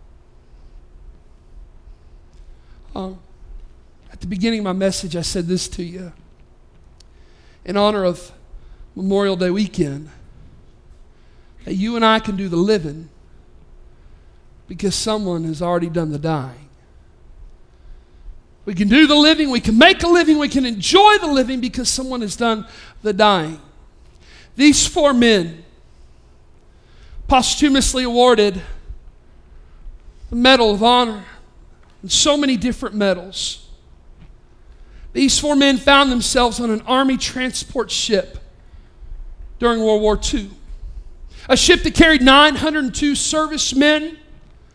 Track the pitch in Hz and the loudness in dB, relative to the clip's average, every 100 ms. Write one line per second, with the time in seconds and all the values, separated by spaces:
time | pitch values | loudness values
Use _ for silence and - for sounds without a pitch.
0 | - - _ - _ - - - - - | -20 -20 _ -20 _ -20 -20 -20 -20 -20
1 | - - - - _ - - - - - | -20 -20 -20 -20 _ -20 -20 -20 -20 -20
2 | - - - - - - - - - 190 | -20 -20 -20 -20 -20 -20 -20 -20 -16 -12
3 | 190 185 - - - - - - - _ | -12 -14 -20 -20 -20 -18 -20 -20 -20 _
4 | - - 180 190 226 220 202 190 190 185 | -20 -16 -10 -4 -2 -2 -4 -2 -2 -4
5 | 185 170 160 190 170 180 - - 175 180 | -6 -8 -6 -6 -4 -4 -6 -10 -12 -14
6 | 180 - - _ - _ _ _ - - | -16 -20 -20 _ -20 _ _ _ -20 -20
7 | - - - _ - _ - 202 208 208 | -20 -20 -20 _ -20 _ -6 0 0 0
8 | 185 175 - - - - - - - - | -2 -4 -10 -20 -20 -20 -20 -20 -18 -8
9 | 190 196 202 185 180 190 208 - 147 139 | -2 0 0 0 -2 -2 -2 -2 -4 -4
10 | 151 - - - - - - - - - | -14 -20 -20 -20 -20 -20 -20 -20 -20 -20
11 | - _ - - - - - 196 214 233 | -20 _ -20 -20 -20 -20 -10 -6 -4 2
12 | 226 220 220 190 196 170 196 214 151 156 | 2 2 0 -6 -4 0 0 0 -4 -12
13 | 165 - - - - - - - - - | -16 -20 -20 -20 -20 -20 -20 -20 -20 -20
14 | - - - - - - - 185 196 - | -20 -20 -20 -20 -20 -20 -18 -6 -4 -4
15 | 220 214 190 170 160 156 175 175 170 170 | -4 -4 -2 -4 -4 -4 -2 -2 -2 -4
16 | 156 143 160 156 131 123 - _ _ - | -4 -4 -4 -4 -6 -14 -20 _ _ -20
17 | - _ - - - - - - - - | -20 _ -20 -20 -20 -20 -20 -20 -20 -20
18 | - - - - - _ - 175 202 254 | -20 -20 -20 -20 -20 _ -8 -4 2 4
19 | 302 294 302 311 294 247 - 220 339 381 | 6 6 4 4 0 -2 0 6 6 4
20 | 339 349 320 302 285 277 254 214 - 370 | 2 2 4 2 0 -2 -2 -4 2 4
21 | 415 415 339 277 247 262 233 254 240 - | 6 4 2 0 0 -4 -6 -6 -4 -4
22 | 262 254 214 - 233 214 - - - - | -6 -6 -6 -4 -2 -2 -6 -18 -20 -8
23 | 214 196 214 190 156 160 - - - _ | -6 2 2 2 -2 -8 -18 -20 -20 _
24 | - - - - - - 294 277 - 359 | -20 -20 -20 -20 -14 2 4 4 0 0
25 | 285 247 240 208 170 160 - _ _ - | 2 4 4 4 0 -8 -20 _ _ -20
26 | - - _ _ _ _ _ _ _ - | -20 -20 _ _ _ _ _ _ _ -20
27 | - - - 254 240 - 294 269 - 262 | -20 -14 0 2 2 0 2 2 0 -2
28 | 247 240 247 226 208 185 - - - - | 0 4 6 6 2 -2 -10 -14 -14 -18
29 | - - - - - - - - - - | -20 -20 -20 -20 -20 -20 -20 -20 -20 -20
30 | - - - 240 247 262 226 202 226 247 | -20 -20 -10 0 4 4 4 2 2 2
31 | 240 208 185 - - - - - - _ | 2 -4 -14 -20 -20 -20 -20 -20 -20 _
32 | 190 - 302 294 285 240 247 226 233 208 | -6 0 2 2 0 0 -2 -4 -6 -2
33 | 202 180 185 - - - - - _ - | -2 -2 -6 -12 -10 -12 -18 -20 _ -20
34 | - - - - _ - - - - - | -20 -20 -20 -20 _ -20 -20 -20 -20 -20
35 | - - 269 - 294 285 277 254 - 277 | -10 -2 0 0 0 2 2 2 4 4
36 | 277 240 - 262 240 226 240 220 220 254 | 4 0 -2 0 0 -2 -4 -4 -2 0
37 | 269 262 - 254 254 - - 269 247 - | 0 -2 -4 -6 -6 -8 -8 -8 -6 -6
38 | - 202 - - - - - - - - | -2 -2 -2 -10 -20 -20 -20 -20 -20 -20
39 | - - - - - - 240 226 220 214 | -16 -16 -14 -16 -18 -4 -2 0 2 2
40 | 214 208 - 269 202 - - - - - | 2 0 -2 -6 -8 -14 -18 -16 -14 -16
41 | - - - - - 262 - 349 320 - | -18 -20 -20 -16 -2 2 4 2 2 4
42 | 320 302 247 277 302 269 311 302 262 175 | 6 6 6 8 6 4 -2 -2 -4 -2
43 | 294 277 - 311 311 302 - 254 294 302 | -2 -2 -2 -2 -2 -4 -2 2 4 2
44 | 311 320 - - - - - | -2 -12 -20 -20 -20 -20 -20